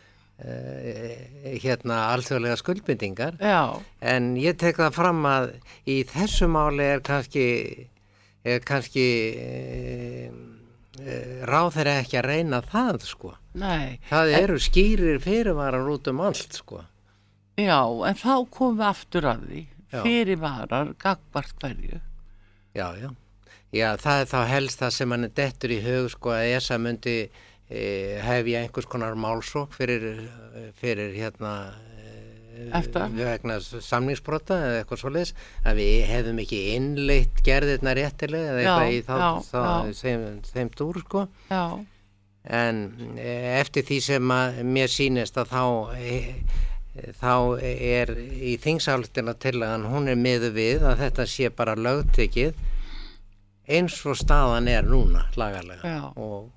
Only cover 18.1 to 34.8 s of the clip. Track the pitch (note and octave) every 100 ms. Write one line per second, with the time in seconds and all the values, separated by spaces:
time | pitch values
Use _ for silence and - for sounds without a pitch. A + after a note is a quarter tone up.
18.1 | G3 A#3 C4 B3 - C4 A3 G#3 F#3+ -
19.1 | F3 D3 A#2 - D2+ E2 - - B2 A#3
20.1 | A#3+ G3 F3 D#3 B2+ A#2+ B2+ D3 - G3
21.1 | F#3 - C#3+ C3+ - C#3 - - D#3+ -
22.1 | - - - - _ _ - F2+ F2+ C3
23.1 | B2+ _ _ - - - G#2+ A2 G#2 D3
24.1 | C#3+ C3 C3 A#2+ C#3 C3+ - B2+ - B2+
25.1 | A#2+ A#2 - C#3 - A#2+ A2+ A2+ B2+ B2
26.1 | - A#2+ A2+ A#2 B2+ B2 A#2+ A#2 A2+ A#2+
27.1 | A#2 G#2 - - _ - A2+ G#2 G2 G2
28.1 | G2+ A2 B2 A#2 A#2 A#2 C3 - B2 A2+
29.1 | A2+ A2 A2+ - D3 C#3+ - B2+ A#2+ A2
30.1 | A2 A#2 A#2 A2+ A2+ A2 - B2 G#2 G#2
31.1 | G2 A2 A2 G#2+ G2+ G2 G#2+ A2 A2+ A2
32.1 | A2 A2 A2 A2+ A#2 A#2 E3+ - F3 G#3
33.1 | A#2 B2 A2+ A#2 A2 - A#2 - A#2+ C3
34.1 | C#3 - D#3 - F#3 C#3 A#2